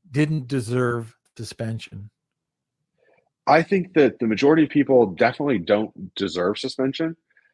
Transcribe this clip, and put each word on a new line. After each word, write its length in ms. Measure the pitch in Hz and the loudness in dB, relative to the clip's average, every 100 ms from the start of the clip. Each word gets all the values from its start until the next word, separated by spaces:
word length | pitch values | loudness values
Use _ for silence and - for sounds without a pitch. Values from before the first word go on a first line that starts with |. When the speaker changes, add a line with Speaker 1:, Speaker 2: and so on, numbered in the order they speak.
| 170 | _
Speaker 1:
didn't 380 | 139 151 156 123 | -2 -2 -2 -4
deserve 680 | 135 110 123 120 120 113 _ _ - | -6 -2 -2 -2 -4 -8 _ _ -16
suspension? 760 | 110 - 113 113 - 104 104 _ _ _ _ _ _ _ _ _ _ _ _ _ - | -14 -10 -8 -8 -12 -18 -20 _ _ _ _ _ _ _ _ _ _ _ _ _ 2
Speaker 2:
I 160 | 156 | 4
think 320 | 170 196 170 | 4 0 0
that 240 | 160 131 - | 2 2 2
the 80 | 113 | -2
majority 380 | 104 143 160 | 2 4 4
of 60 | 147 | 2
people 360 | 147 135 127 104 | 0 4 4 4
definitely 520 | 82 120 - 143 107 | 2 -2 0 -2 -2
don't 560 | 85 104 104 - 92 - | 0 0 -2 -8 -14 -8
deserve 420 | 95 87 90 104 | -6 -2 -4 -4
suspension, 580 | 131 - 135 139 165 165 _ _ _ | -6 -4 -4 -4 -6 -8 _ _ _